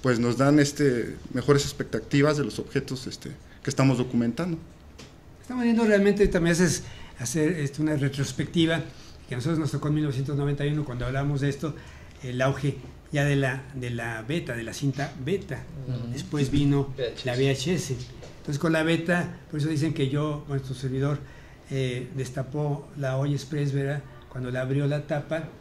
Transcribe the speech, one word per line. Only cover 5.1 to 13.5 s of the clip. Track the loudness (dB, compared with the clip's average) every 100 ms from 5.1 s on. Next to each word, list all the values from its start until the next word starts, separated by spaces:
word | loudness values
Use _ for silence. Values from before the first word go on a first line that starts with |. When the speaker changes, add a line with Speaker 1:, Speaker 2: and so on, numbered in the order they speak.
| -20 -20 -20
Speaker 2:
Estamos | -10 0
viendo | 2 4
realmente, | 6 6 6 6 4
también | 4 4
haces | 4 4 2 -4 -14 -16 -8
hacer, | -4 2 2 2
este, | -2 0
una | 0 2
retrospectiva, | 0 0 -4 -2 -2 4 4 4 -2 -10 -18 -18 -8
que |
a | -4
nosotros | 0 0
nos | 0
tocó | -2 0
en |
mil | 0
novecientos | 0 0 -2 0
noventa | 0 0
y | 0
uno | 0
cuando | -2 -4 -2
hablamos | 0 0 0
de | 0
esto, | 0 -4 -6 -14 -18 -18 -12
el | -8 0
auge | 2 2 -2 -4 -10 -18 -4
ya | 0
de | 2
la, | 4 2